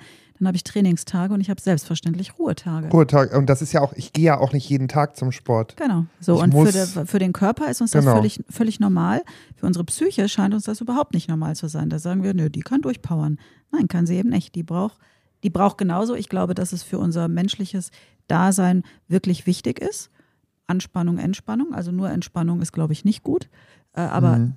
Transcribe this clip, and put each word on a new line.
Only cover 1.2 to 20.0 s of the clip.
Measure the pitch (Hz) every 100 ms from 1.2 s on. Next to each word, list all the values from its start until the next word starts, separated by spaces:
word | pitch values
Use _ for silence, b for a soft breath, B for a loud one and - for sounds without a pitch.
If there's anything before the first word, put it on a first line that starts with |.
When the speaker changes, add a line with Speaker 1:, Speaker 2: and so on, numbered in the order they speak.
| 185
Speaker 1:
und | 202
ich | 190
habe | 190
selbstverständlich | - 165 - 165 175 170 190 -
Ruhetage. | 320 170 - 160 156
Speaker 2:
Ruhetage. | 170 139 143 135 135
Und | 135
das | 135
ist | 151
ja | 151
auch, | 139 -
ich | -
gehe | 147 165
ja | 143
auch | 131
nicht | 139 -
jeden | 139 131
Tag | 151 147 -
zum | 131
Sport. | 123 - 113 110 -
Speaker 1:
Genau. | 294 175 165 -
So, | - 170
Speaker 2:
Ich |
Speaker 1:
und | 175
für | 143
Speaker 2:
muss | 160
Speaker 1:
der, | 190 185 185 170
für | 202
den | 185
Körper | 180 196 - -
ist | 247
uns | 226
das | 151
Speaker 2:
Genau. | 139 113
Speaker 1:
völlig, | 214 - -
völlig | - 226 -
normal. | 202 180 175 214 349 B B B
Für | -
unsere | 175 170
Psyche | - 339 392 208
scheint | - 196
uns | 208
das | 208 214
überhaupt | 240 247 285
nicht | 175 -
normal | 160 156 156
zu | 160
sein. | 156 156
Da | 156
sagen | 170 190
wir, | 190
nö, | 185 151
die | 151
kann | - 269
durchpowern. | 277 247 - 165 151 151 b b b
Nein, | 302 202
kann | 175 170
sie | 180
eben | 226
nicht. | 214 -
Die | 175
braucht, | 165 170 214 - _ _ _ _
die | 202
braucht | 175 196 -
genauso. | 190 170 226
Ich | 233 208
glaube, | 185 180
dass | 180 180
es | 180
für | - 185
unser | 180 170 170
menschliches | 170 190 - 190 190 - b b b -
Dasein | 160 185 190 180 180 - b -
wirklich | 180 190 175 -
wichtig | 180 - 254
ist. | 392 427